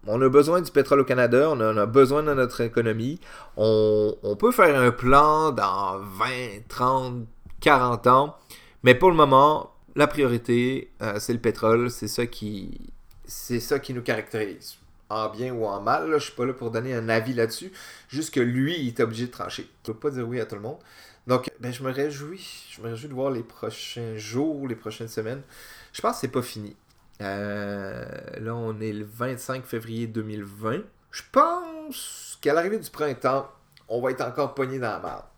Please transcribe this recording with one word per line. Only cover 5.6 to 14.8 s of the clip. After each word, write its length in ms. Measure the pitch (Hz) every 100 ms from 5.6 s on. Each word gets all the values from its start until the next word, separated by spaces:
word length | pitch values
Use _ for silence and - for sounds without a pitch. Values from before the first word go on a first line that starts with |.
| 101 95 98 95
vingt, 600 | 101 95 120 127 123 101 -
trente, 580 | - 127 131 127 123 110 - - -
quarante 480 | 156 139 123 117 123
ans, 300 | 127 147 - _ - - _
mais 100 | 123
pour 160 | 127 185
le 60 | 165
moment, 580 | 143 131 147 156 - - - -
la 120 | 147
priorité, 840 | 143 131 120 120 120 123 131 - -
euh, 180 | 110 104
c'est 140 | -
le 60 | 120
pétrole, 500 | 117 - 110 117 120
c'est 180 | - 107
ça 180 | - 120
qui, 680 | - 107 104 90 - - - - - -
c'est 340 | - - 120
ça 200 | 117 143
qui 140 | 139
nous 100 | 123
caractérise. 720 | 120 110 107 110 101 - - -